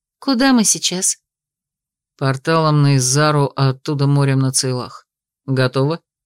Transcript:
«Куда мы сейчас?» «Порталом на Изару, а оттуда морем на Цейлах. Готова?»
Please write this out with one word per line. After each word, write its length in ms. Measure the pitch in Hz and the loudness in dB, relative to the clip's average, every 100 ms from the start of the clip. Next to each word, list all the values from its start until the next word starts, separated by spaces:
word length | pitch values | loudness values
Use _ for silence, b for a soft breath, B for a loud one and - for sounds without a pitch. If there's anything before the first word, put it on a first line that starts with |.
| _ _ | _ _
«Куда 340 | - 247 269 | -4 0 2
мы 100 | 240 | 2
сейчас?» 540 | 208 165 - 180 - - _ _ _ _ _ _ _ _ _ _ | 2 -2 -4 -4 -4 -6 _ _ _ _ _ _ _ _ _ _
«Порталом 640 | 139 131 - 165 156 151 | -4 -4 -2 0 2 2
на 160 | 143 135 | 2 2
Изару, 540 | 123 139 151 147 139 - | 0 0 2 2 0 0
а 140 | 135 | -2
оттуда 380 | 131 - 143 139 | -2 -6 -2 0
морем 320 | 143 139 135 | 2 2 0
на 120 | 131 | 0
Цейлах. 560 | 127 135 123 - - _ _ _ _ - | -2 -4 -6 -8 -16 _ _ _ _ -6
Готова?» 540 | 131 127 135 143 170 _ _ | -2 0 0 -2 -4 _ _